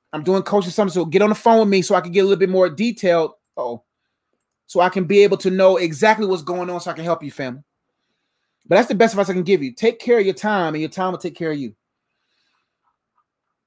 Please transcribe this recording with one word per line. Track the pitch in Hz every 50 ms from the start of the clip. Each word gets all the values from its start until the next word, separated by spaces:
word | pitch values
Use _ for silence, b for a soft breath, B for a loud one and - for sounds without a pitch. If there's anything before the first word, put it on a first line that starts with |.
| _ _ -
I'm | 156 147
doing | 180 190 196 190
coaching | - 202 208 185 180 165
something, | - 214 196 160
so | 180 165
get | 165 143 190 208
on | 208
the | 214
phone | - - 233 226 226
with | 220 202
me | 196 190 165
so | - 202
I | 180
can | 165 175
get | 170 196
a | 190
little | 196 196 165
bit | 190 185
more | 185 185 185 180
detailed. | 151 143 214 240 233 - - 185 170 165 160 151 - _ _ _ _
Oh, | - 135 120 120 113 - _ _ _ _ _ _ _ _ _ _ _ _ _ _ _ _
so | _ - 180
I | 175 185
can | - 196 185
be | 151 202 202 202
able | 202 190 -
to | - 190
know | 185 190 190 190 190
exactly | 180 185 165 156 131 214 214 220 214 214
what's | 190 190 175 147
going | 160 175 180 175 180
on | 175 175
so | - 180
I | 165
can | 165 160
help | 170 170 160 151
you, | 143
family. | - - 139 127 123 139 147 _ _ _ _ _ _ _ _ _ _ _ _ _ _ _ _ _ _ _ _
But | - 190
that's | 196 247 -
the | 240
best | 180 226 220 220
advice | 196 196 175
I | 185
can | 185 175
give | 160 196 170 143
you. | 127 120
Take | - - 226 240 233
care | - 240 240 233
of | 202
your | 190 185
time, | - - 214 214 196 175 160 156
and | 151
your | 156 156
time | - 190 185 185 180
will | 165
take | - 175 147
care | - 170 160 151
of | 147
you. | 135 113 101 _ _ _ _ _ _ _ _ _ _ _ _ _ _ _ _ _ _ _ _ _ _ _ _ _ _ _ _ _ _ _ _ _ _ _ _ _ _